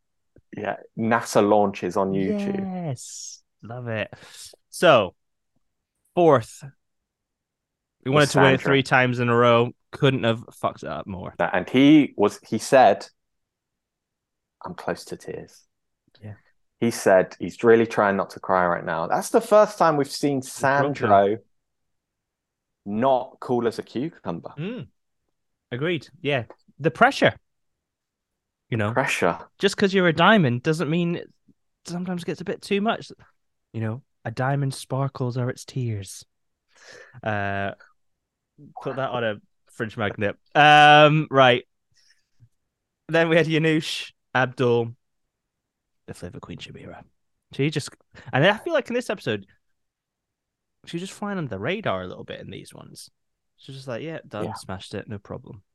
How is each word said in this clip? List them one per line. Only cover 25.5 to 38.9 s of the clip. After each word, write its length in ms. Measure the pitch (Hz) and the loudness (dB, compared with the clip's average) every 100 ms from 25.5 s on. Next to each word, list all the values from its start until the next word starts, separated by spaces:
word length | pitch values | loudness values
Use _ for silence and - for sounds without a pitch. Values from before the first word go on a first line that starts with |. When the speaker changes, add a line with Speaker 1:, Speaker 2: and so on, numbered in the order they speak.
| _ _ | _ _
Speaker 2:
Agreed. 380 | 123 160 170 - _ | -8 -6 -6 -8 _
Yeah. 240 | 135 139 110 - _ _ | -4 -4 -4 -14 _ _
The 100 | 151 | -4
pressure. 440 | - 247 - 139 - _ _ _ _ _ _ _ _ _ _ _ _ _ | 2 2 4 0 0 _ _ _ _ _ _ _ _ _ _ _ _ _
You 80 | 113 | -4
know, 140 | 104 | -2
Speaker 1:
Pressure. 460 | 120 135 - 90 85 - _ | -2 -2 0 0 -2 -8 _
Speaker 2:
just 160 | 196 - | -2 0
'cause 180 | 196 | 0
you're 140 | 190 175 | 2 2
a 40 | |
diamond 520 | 160 180 220 139 123 | 4 6 6 4 0
doesn't 260 | 160 156 143 | -2 -2 -2
mean 240 | 170 170 | -2 -2
it 160 | 170 - _ _ _ _ _ | -4 -10 _ _ _ _ _
sometimes 400 | - 175 185 180 | -12 -10 -8 -8
gets 160 | 175 156 | -8 -8
a 40 | |
bit 160 | 185 - | -8 -10
too 180 | - 202 | -4 -2
much. 320 | 214 202 - - _ _ _ _ _ | -2 -4 -10 -20 _ _ _ _ _
You 80 | 110 | -8
know, 200 | 110 120 - _ | -6 -6 -12 _
a 80 | 113 | -12
diamond 420 | 110 131 143 135 | -6 -4 -2 -4
sparkles 640 | - - 135 139 - 123 123 | -8 -8 -6 -6 -4 -6 -4
are 100 | 123 | -6
its 160 | - | -8
tears. 600 | - 135 120 104 95 - - _ _ _ _ _ - - - 123 | -12 -8 -6 -6 -10 -18 -20 _ _ _ _ _ -20 -20 -20 -10
Uh, 500 | 113 104 101 98 98 - _ _ _ _ _ _ _ _ 147 - | -6 -6 -6 -6 -8 -10 _ _ _ _ _ _ _ _ -20 -12
put 140 | 143 | -10